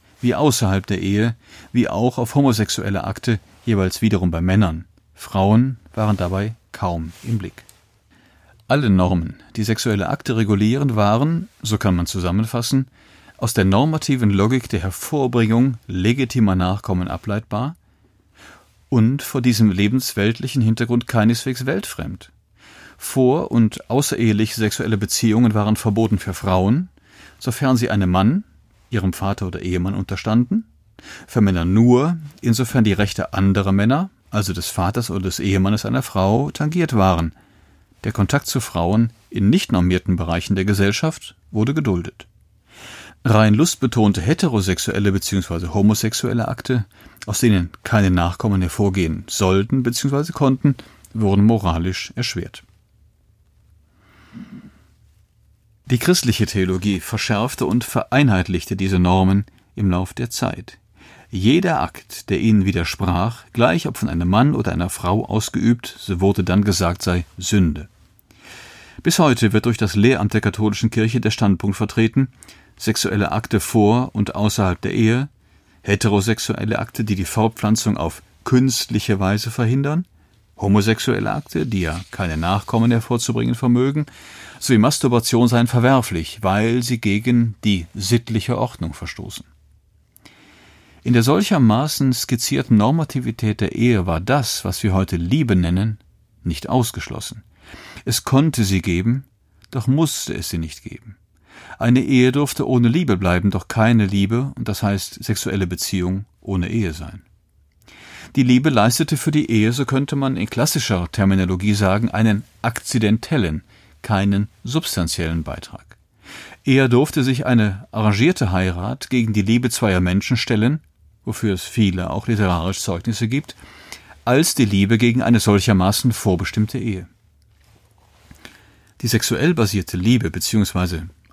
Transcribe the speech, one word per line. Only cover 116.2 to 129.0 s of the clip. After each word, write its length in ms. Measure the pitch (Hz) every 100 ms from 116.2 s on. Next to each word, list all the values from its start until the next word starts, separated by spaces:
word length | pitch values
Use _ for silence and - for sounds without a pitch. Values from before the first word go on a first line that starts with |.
| - - - -
Eher 240 | - 131 127
durfte 360 | 120 151 156
sich 220 | 127 127 131
eine 400 | 120 104 95 -
arrangierte 640 | 110 107 101 147 185 101
Heirat 580 | 92 92 87 98 127 -
gegen 220 | 127 110
die 100 | 104
Liebe 280 | 98 120 123
zweier 300 | - 110 92
Menschen 360 | 87 95 - 117
stellen, 440 | - 110 117 156 - _ _ _
wofür 300 | - 107 110
es 100 | 92
viele, 460 | - - 101 92 87
auch 160 | 73 -
literarisch, 540 | 107 98 87 87 95
Zeugnisse 480 | - 87 120 107 113
gibt, 280 | 135 - - - - - - - -
als 300 | - 131 170
die 100 | -
Liebe 340 | 110 98 98 113
gegen 240 | 120 120
eine 180 | - 117
solchermaßen 720 | 110 101 104 95 92 104 127
vorbestimmte 640 | 113 - 90 95 - 107 127
Ehe. 280 | 113 95 80 _ _ _ _ _ _ _ _ _ _ _ _ - - - _ _ _ _